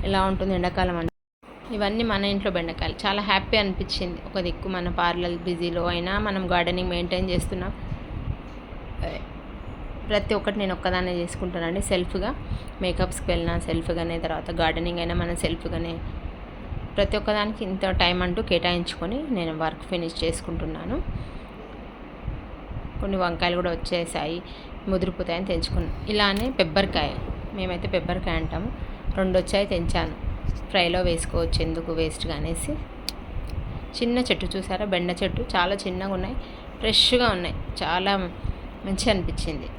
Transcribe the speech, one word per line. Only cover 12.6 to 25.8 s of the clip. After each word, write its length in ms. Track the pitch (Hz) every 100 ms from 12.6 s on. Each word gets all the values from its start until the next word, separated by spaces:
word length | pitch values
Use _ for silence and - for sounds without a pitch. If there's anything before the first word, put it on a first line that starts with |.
| - -
మేకప్స్కి 440 | 180 175 185 - -
వెళ్ళినా 220 | 170 170 170 -
సెల్ఫ్గానే, 500 | 165 165 170 170 170 165
తర్వాత 240 | 160 - 170
గార్డెనింగ్ 380 | 160 160 175 175
అయినా 120 | 170 170
మనం 160 | 170 175
సెల్ఫ్గానే. 500 | 160 170 165 165 170 165 - - - - - - - - - -
ప్రతి 180 | 196 214
ఒక్కదానికి 420 | 214 208 208 214 202
ఇంత 240 | 190 190 185
టైమ్ 180 | 175 180
అంటూ 160 | 180 180 -
కేటాయించుకొని 680 | 170 175 175 170 - 170 254 302 214
నేను 160 | 165 156
వర్క్ 220 | 160 156 -
ఫినిష్ 260 | 180 165 -
చేసుకుంటున్నాను. 760 | 165 165 - 170 160 156 170 285 - - - - - - - - - - - - - - - - - - - -
కొన్ని 180 | 202 190
వంకాయలు 340 | 180 165 175 175
కూడా 100 | 180 170
వచ్చేసాయి, 600 | - 180 165 165 151 170 - - - - -
ముదిరిపోతాయని 580 | 190 185 175 180 170 190
తెంచుకున్నాను. 420 | 170 - -